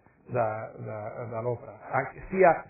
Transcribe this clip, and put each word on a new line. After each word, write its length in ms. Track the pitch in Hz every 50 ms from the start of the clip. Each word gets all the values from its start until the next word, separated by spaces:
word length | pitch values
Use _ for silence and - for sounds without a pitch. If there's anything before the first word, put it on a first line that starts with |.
| _ _ _ _ _
da, 460 | - 123 123 113 107 107 110 117 - -
da, 500 | 131 120 113 110 107 104 113 - - 120 113
dall'opera, 480 | 117 113 120 123 120 - - 110 101 - - -
anche 320 | - 127 139 - - - - -
sia 360 | 190 190 185 170 - - -